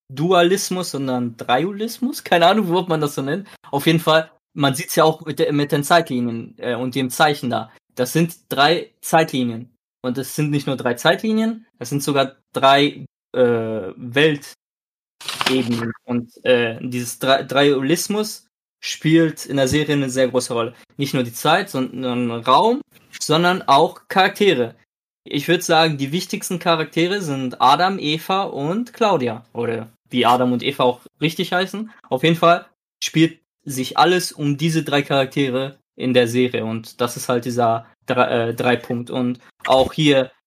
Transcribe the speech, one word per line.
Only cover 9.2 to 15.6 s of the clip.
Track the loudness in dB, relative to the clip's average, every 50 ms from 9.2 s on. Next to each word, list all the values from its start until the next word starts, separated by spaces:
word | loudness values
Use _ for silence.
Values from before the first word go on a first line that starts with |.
| 2 2 0 -2 -2 -4 -4 -8 -12 -16 _ _ _ _ _ _
Und | -6 -6 -6
es | -6 -8 -6 -4
sind | -4 -2 0
nicht | -2 -2 -2 -2
nur | -4
drei | -2 -2 -4 -4
Zeitlinien, | 2 2 2 2 2 0 -2 0 0 0 -2 -4 -6 -14 _ _ _
es | -8 -6
sind | -4 -4 -2
sogar | 0 0 0 0 0 -4 _ _ _
drei, | -2 2 4 6 6 6 4 2 -2 -6 -16 -18 _ _ _ _ 0
äh, | 2 2 2 2 0 -2 -4 -6 -6 -8 -10 -12
Weltebenen. | -12 -14 -4 0 2 2 2 2 -2 -8 -16 -20 _ _ _ _ _ _ _ _ _ _ _ _ _ -14 -12 -10 -6 -2 0 0 0